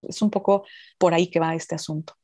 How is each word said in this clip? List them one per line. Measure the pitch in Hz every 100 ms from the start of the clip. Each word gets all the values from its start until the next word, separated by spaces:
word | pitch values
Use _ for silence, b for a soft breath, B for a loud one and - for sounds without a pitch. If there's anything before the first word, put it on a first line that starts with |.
es | - -
un | 214
poco | 202 196 202 202 B B B
por | 180
ahí | 165 175
que | 170
va | 160
este | 165 - 160
asunto. | - 156 160 -